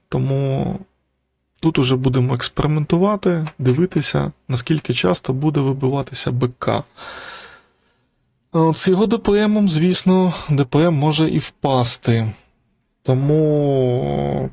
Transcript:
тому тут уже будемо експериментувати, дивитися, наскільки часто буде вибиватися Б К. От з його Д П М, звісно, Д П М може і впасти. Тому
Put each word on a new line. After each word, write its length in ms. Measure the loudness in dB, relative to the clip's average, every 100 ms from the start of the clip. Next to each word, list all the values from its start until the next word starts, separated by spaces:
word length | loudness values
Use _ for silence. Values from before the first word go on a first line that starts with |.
| _
тому 680 | -4 -2 -2 -2 -2 -4 -6 -12 _ _ _ _ _ _ _
тут 180 | -2 0
уже 180 | 2 2
будемо 380 | 0 0 0
експериментувати, 1120 | -2 -4 -2 0 0 0 0 2 0 0 -2 -4 -2
дивитися, 760 | 0 2 0 0 -2 -2 -4 -6 -6
наскільки 460 | -4 -2 -2 -2
часто 380 | -2 0 0 -2
буде 280 | -2 0 0
вибиватися 720 | 0 0 -2 -2 -4 -6 -4
Б 160 | -2 -2 -2
К. 260 | -4 -4 -4 -14 -18 -16 -18 -18 -20 -20 _ _ _ _ _ _ _ _ _
От 240 | 0 2 2
з 120 | 2
його 180 | 2 2
Д 120 | 0
П 260 | 2 2
М, 240 | 2 2 2
звісно, 640 | 2 2 2 2 4 2 -2 0
Д 160 | 0
П 140 | 2 2
М 160 | 2
може 360 | 2 0 2 0
і 80 | 0
впасти. 920 | -4 -4 0 2 0 0 0 0 0 -6 _ _ _ _ _ _
Тому 1500 | -2 0 2 2 2 2 2 2 2 0 -2 -2 -2 -2 -6